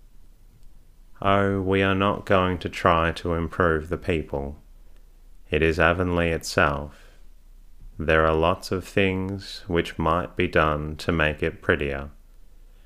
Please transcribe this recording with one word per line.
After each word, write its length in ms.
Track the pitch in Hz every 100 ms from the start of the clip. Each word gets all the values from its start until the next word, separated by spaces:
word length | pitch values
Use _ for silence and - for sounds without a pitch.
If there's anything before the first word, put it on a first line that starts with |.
| - - - - - - - - - - - -
Oh, 400 | 98 98 98 98
we 200 | 92 98
are 140 | 98 95
not 300 | 101 90 -
going 340 | 98 92 90
to 100 | 85
try 420 | - 95 82 82
to 200 | 80 87
improve 560 | 85 82 - 87 80 80
the 80 | 82
people. 600 | - 82 73 71 69 73 - - - - - - - - -
It 140 | 80
is 160 | 80 82
Avonlea 520 | 82 85 90 87 85
itself. 840 | 80 - - 80 71 73 - - - - - - - - - - -
There 300 | 78 80 80
are 80 | 78
lots 360 | 82 92 -
of 140 | 92 -
things 800 | - 95 95 92 98 95 - -
which 320 | 85 85 -
might 380 | 80 87 - -
be 120 | 90
done 500 | 87 78 76 76 76
to 140 | -
make 300 | 82 76 76
it 200 | 82 -
prettier. 500 | - 82 71 69 73 - - - - - - -